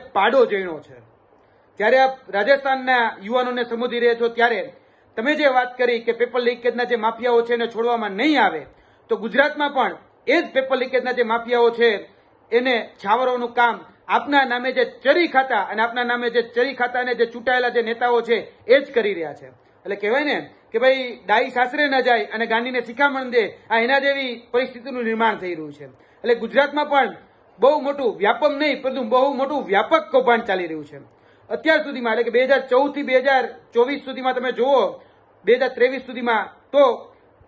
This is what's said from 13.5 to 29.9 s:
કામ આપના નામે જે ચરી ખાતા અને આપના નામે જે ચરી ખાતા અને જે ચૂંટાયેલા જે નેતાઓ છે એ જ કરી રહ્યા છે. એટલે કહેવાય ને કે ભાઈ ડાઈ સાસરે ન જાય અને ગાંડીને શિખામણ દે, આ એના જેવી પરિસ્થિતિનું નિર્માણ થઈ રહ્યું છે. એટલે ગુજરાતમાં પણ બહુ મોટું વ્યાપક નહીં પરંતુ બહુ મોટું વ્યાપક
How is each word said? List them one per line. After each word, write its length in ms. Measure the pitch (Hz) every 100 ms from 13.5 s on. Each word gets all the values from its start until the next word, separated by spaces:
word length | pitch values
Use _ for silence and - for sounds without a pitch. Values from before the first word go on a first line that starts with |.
કામ 220 | 240 240 202 - _ -
આપના 360 | 220 - 285 262
નામે 240 | 247 254
જે 120 | 254 233 -
ચરી 260 | 254 339 320 269
ખાતા 280 | 262 220 180
અને 100 | 208
આપના 220 | 233 240
નામે 240 | 240 240 240
જે 120 | 233 233 240
ચરી 200 | 269 247
ખાતા 260 | 247 254 247
અને 80 | 233
જે 100 | 233
ચૂંટાયેલા 500 | 240 240 254 247 240
જે 60 |
નેતાઓ 380 | 220 233 247 240
છે 160 | 226 220 151 - -
એ 140 | 262
જ 40 | - 240
કરી 180 | 208
રહ્યા 260 | 175 151 139
છે. 80 | 131 - _ _ 180
એટલે 100 | 202
કહેવાય 300 | 208 262 294
ને 120 | 190 - - _
કે 60 | 220
ભાઈ 280 | 262 262 247 240 185
ડાઈ 280 | 214 262 240
સાસરે 300 | 247 294 285
ન 80 | 262
જાય 260 | 240 233 208
અને 120 | 220 226
ગાંડીને 300 | 220 247 247
શિખામણ 500 | 233 240 285 262 254
દે, 120 | 240 190 - -
આ 100 | 226
એના 200 | 240 277
જેવી 320 | 277 277 262 233 -
પરિસ્થિતિનું 520 | 240 262 240 247 254
નિર્માણ 360 | 226 220 226 196
થઈ 140 | 185 160
રહ્યું 180 | 151
છે. 120 | 143 135 - _ _
એટલે 120 | 226 233
ગુજરાતમાં 540 | 226 240 285 294 294
પણ 260 | 285 226 175 - _ _ -
બહુ 220 | 254 302 277
મોટું 240 | 285 240 160
વ્યાપક 300 | 202 - 302 277
નહીં 200 | 302 254
પરંતુ 200 | 262 269
બહુ 300 | 226 254 277
મોટું 280 | 254 277 294 226
વ્યાપક 320 | 190 220